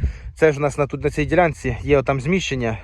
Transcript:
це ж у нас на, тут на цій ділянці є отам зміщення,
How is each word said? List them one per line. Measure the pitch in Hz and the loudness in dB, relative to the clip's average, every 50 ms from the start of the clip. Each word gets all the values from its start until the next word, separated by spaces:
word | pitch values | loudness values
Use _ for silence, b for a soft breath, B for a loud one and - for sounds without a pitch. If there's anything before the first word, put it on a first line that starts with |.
| B B B B B B B | B B B B B B B
це | - 160 156 | 4 4 4
ж | 135 139 | 4 2
у | |
нас | 147 139 - 147 | 0 -2 0 -2
на, | 143 127 | -2 -2
тут | - 135 139 | -2 -4 -4
на | 143 | -2
цій | - 156 147 | -2 -2 -2
ділянці | 135 151 170 180 160 143 - - 127 117 - - | 2 2 4 4 2 0 -2 -4 -4 -4 -4 0
є | 139 147 139 | 2 2 4
отам | 123 - 135 135 | 4 2 -2 0
зміщення, | 120 151 190 185 - - 139 127 120 113 110 98 | 0 0 0 0 0 -2 -4 -2 -2 -2 -4 -6